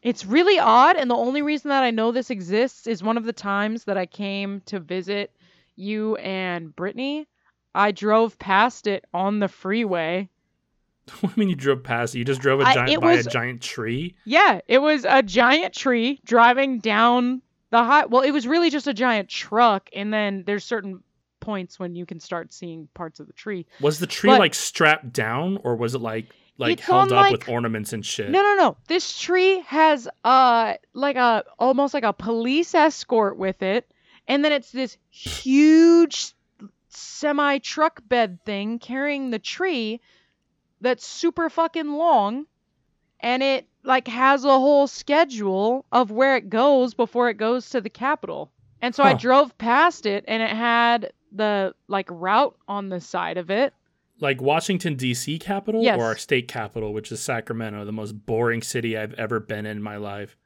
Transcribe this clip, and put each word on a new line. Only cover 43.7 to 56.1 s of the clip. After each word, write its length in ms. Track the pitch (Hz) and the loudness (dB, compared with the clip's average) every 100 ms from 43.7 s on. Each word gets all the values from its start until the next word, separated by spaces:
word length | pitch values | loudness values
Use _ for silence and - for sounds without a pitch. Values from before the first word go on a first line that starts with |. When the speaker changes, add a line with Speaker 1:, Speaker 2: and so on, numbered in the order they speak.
| _ | _
Speaker 1:
like, 240 | 247 254 247 | -2 -2 -2
has 360 | 233 262 277 | 0 2 2
a 40 | 277 269 | 4 4
whole 280 | 269 285 277 | 6 4 2
schedule 960 | - - 294 320 233 202 190 214 262 - | -2 0 2 2 0 -4 0 0 -2 0
of 200 | 233 226 | 0 0
where 240 | 214 269 262 | 2 2 2
it 120 | 196 | -2
goes 440 | 220 277 269 254 | 0 4 4 2
before 360 | - 226 240 240 | -2 -2 0 -2
it 60 | 202 | 0
goes 340 | 220 247 - | -2 -4 -4
to 120 | 254 | -6
the 80 | 190 | -6
Capitol. 600 | - 262 302 - 143 147 _ _ _ | -6 -4 -4 -6 -10 -12 _ _ _
And 140 | 247 247 | -6 4
so 80 | |
I 80 | 277 | 4
Speaker 2:
Huh. 60 | 220 | 4
Speaker 1:
drove 400 | 226 262 285 _ | 4 4 2 _
past 480 | 233 254 339 - 214 | 0 2 2 0 -4
it, 200 | 202 - | -4 -4
and 140 | 220 | -4
it 80 | 226 | -4
had 640 | 220 233 233 233 240 - _ _ | -2 0 2 2 0 -2 _ _
the, 420 | 202 214 202 190 - _ | -4 -2 0 -4 -6 _
like, 200 | 196 190 | -6 -6
route 460 | 170 185 214 285 _ - | -8 0 0 0 _ -10
on 220 | 202 196 | -10 -8
the 100 | 180 | -10
side 380 | - 180 170 175 | -8 -8 -6 -8
of 120 | 170 | -4
it. 240 | 202 269 _ _ _ _ _ | -2 -2 _ _ _ _ _
Speaker 2:
Like 200 | 143 131 | -4 -2
Washington, 540 | 131 156 - 185 175 139 | 0 -2 -2 -4 -4 -4
D 180 | 127 123 | -4 -4
C 240 | - 160 | -6 -8
Capitol 420 | - 196 196 220 | -6 -6 -4 0
Speaker 1:
Yes. 160 | 240 185 | 0 0
Speaker 2:
or 40 | |
our 120 | 113 | -2